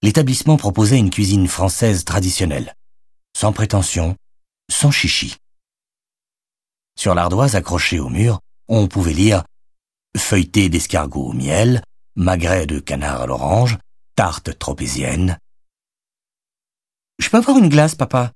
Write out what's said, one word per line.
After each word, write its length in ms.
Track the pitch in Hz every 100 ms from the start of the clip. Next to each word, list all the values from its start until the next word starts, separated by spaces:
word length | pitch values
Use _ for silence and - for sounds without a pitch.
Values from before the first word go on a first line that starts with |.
L'établissement 540 | 107 107 143 131 - 156
proposait 400 | 101 98 107 131
une 140 | 101
cuisine 360 | - 101 101 90
française 580 | - 95 - 117 98 -
traditionnelle, 680 | - 92 - 90 69 58 - - - _ _ _ -
sans 160 | 104
prétention, 640 | 107 107 101 92 - 82 92 _ _ _ _ _
sans 180 | - 147
chichi. 460 | 143 - - - - _ _ _ _ _ _ _ _ _ _ _ _ _ _ _ -
Sur 160 | -
l'ardoise 420 | 87 87 90 139 107
accrochée 440 | 85 87 - 87
au 100 | 67
mur, 300 | 67 113 104 - _ _
on 200 | 113 101
pouvait 260 | 101 85
lire 300 | 76 101 98 80 _ _ _ _ _ _ -
feuilleté 520 | - 101 85 107 98
d'escargot 600 | 82 - 92 73 71 65
au 40 |
miel, 500 | 62 67 78 113 120 - - _ -
magret 500 | 90 92 85 92 78
de 140 | 73
canard 420 | - 71 71 67
à 60 | 62
l'orange, 500 | 64 67 95 123 110 - - _ -
tarte 420 | 95 76 - -
tropézienne. 800 | - - 60 65 - 82 92 87 _ _ _ _ _ _ _ _ _ _ _ _ _ _ _ _ _ _
Je 100 | -
peux 80 | 220
avoir 220 | 240 269
une 100 | 190
glace, 260 | 147 156 -
papa? 380 | 127 131 123